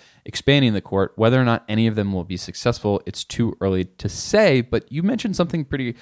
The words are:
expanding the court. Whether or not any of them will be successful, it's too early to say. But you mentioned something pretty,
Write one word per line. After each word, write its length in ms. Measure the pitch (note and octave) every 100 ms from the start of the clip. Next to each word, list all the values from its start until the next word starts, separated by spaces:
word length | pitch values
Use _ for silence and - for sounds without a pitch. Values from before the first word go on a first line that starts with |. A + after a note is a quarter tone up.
| _ _
expanding 480 | - - - C#3+ B2+
the 80 | G2+
court. 320 | - G2 F#2+ -
Whether 240 | A2+ C3
or 20 |
not 220 | B2 A#2 -
any 200 | G#2+ A2+
of 80 | G#2+
them 180 | G2+
will 100 | F#2+
be 140 | F2+ F2+
successful, 640 | - - B2 A#2 G#2 G2+ -
it's 200 | - -
too 320 | - A#2 -
early 240 | G2 F#2
to 240 | F2+ - G2+
say. 540 | - - G#3 G#3 C3+
But 280 | A#2+ A#2 -
you 140 | D3
mentioned 320 | F#3 A#3 G#3 F3+
something 300 | E3+ E3+ C#3+
pretty, 320 | C#3+ B2 A#2